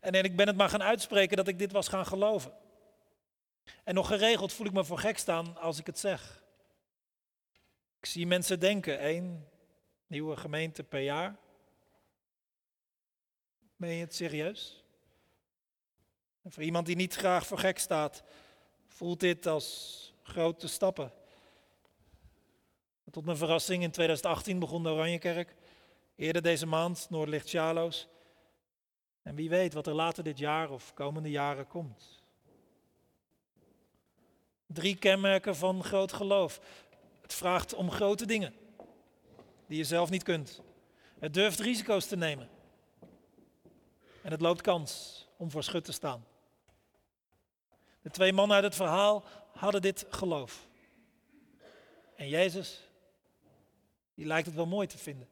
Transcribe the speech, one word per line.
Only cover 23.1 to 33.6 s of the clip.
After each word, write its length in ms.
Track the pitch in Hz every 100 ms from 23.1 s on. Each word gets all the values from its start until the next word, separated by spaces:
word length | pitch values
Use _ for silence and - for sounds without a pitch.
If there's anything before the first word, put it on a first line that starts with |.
tot 120 | -
mijn 120 | 156 156
verrassing, 460 | 151 165 - 185
in 80 | 175
tweeduizend 420 | 151 165 160 190
achttien 260 | 165 - 180
begon 240 | 170 165
de 60 | 165
Oranjekerk. 680 | 156 160 170 175 165 170 - - - _ _ _ -
Eerder 260 | 156 165
deze 240 | 170 165 160
maand, 440 | 160 170 175 -
Noordlicht 380 | 165 151 151 -
Sjaloos. 600 | 175 160 165 165 160 - _ _ _ _ _ _ _ _ _ _ _ -
En 60 |
wie 140 | 147 160
weet 240 | 175 180
wat 140 | 151 147
er 80 |
later 300 | 151 165 165
dit 140 | 160 139
jaar 320 | 147 156 160
of 240 | 135 -
komende 360 | - 139 151 156
jaren 360 | 147 143 139 139
komt. 560 | 175 151 110 - - _ _ _ _ _ _ _ _ _ _ _ _ _ _